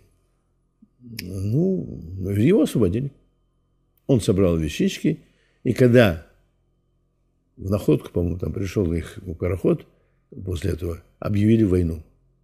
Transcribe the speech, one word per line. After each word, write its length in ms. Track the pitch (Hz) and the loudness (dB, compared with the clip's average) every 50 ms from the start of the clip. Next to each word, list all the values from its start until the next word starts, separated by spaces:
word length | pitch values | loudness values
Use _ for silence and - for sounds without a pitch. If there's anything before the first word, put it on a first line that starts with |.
| _ _ _ _ _ _ _ _ _ _ _ _ _ _ _ _ _ _ _ _ 123 120 113 - | _ _ _ _ _ _ _ _ _ _ _ _ _ _ _ _ _ _ _ _ -20 -16 -14 -14
ну, 800 | - 90 95 98 98 104 113 147 175 190 190 - 64 57 57 - 78 82 92 95 92 95 | -12 -10 -8 -8 -4 -2 0 0 0 0 -2 -4 -6 -8 -10 -12 -12 -12 -10 -8 -6 -2
его 320 | 101 104 110 151 202 269 302 | 0 2 4 4 4 4 2
освободили. 480 | - - 151 107 87 95 120 139 139 - _ _ _ _ _ _ _ _ _ _ _ _ _ _ _ _ _ _ - | 0 2 2 2 2 2 -2 -4 -6 -10 _ _ _ _ _ _ _ _ _ _ _ _ _ _ _ _ _ _ 0
Он 120 | 139 110 | 0 2
собрал 380 | - - 98 90 101 87 85 80 | 2 2 2 4 4 2 2 2
вещички, 640 | 78 76 - - 185 196 - - - 147 - - - _ _ _ _ _ _ _ - | 0 -2 -2 -2 -2 -2 -2 -2 -2 -2 -2 -4 -8 _ _ _ _ _ _ _ -4
и 100 | 127 107 | -2 2
когда 520 | - 131 123 117 127 117 98 80 80 - - _ _ _ _ _ _ _ _ _ _ _ _ _ _ _ _ _ _ _ _ _ _ _ _ _ - | 4 4 6 8 6 6 6 2 -2 -8 -16 _ _ _ _ _ _ _ _ _ _ _ _ _ _ _ _ _ _ _ _ _ _ _ _ _ -10
в 120 | - 95 | -4 -4
Находку, 400 | 101 98 - - 147 - - - | -2 0 2 0 0 0 -2 -4
по-моему, 300 | - 95 87 87 82 90 | -4 -2 -2 -2 -4 -4
там 120 | 92 82 | -6 -6
пришел 400 | 82 - 98 92 - 110 95 80 85 | -6 -6 -6 -4 -2 -2 0 0 -2
их 260 | 82 76 - - - - 92 87 - | -2 -4 -8 -12 -14 -12 -12 -8 -6
пароход, 480 | - 90 95 90 - 170 175 - - _ _ _ _ _ _ _ _ _ | -4 -4 -4 -2 0 0 0 0 -4 _ _ _ _ _ _ _ _ _
после 400 | - - 92 92 87 78 - 90 | -18 -12 -8 -8 -6 -4 -4 -4
этого 320 | 82 80 87 85 85 82 - _ _ _ | -4 -4 -6 -8 -10 -10 -14 _ _ _
объявили 440 | - - 104 101 104 107 113 110 110 | -6 -4 -2 2 4 4 4 4 4
войну. 380 | 95 90 92 90 80 82 78 - _ _ _ _ _ _ _ | 4 4 2 2 0 -2 -6 -12 _ _ _ _ _ _ _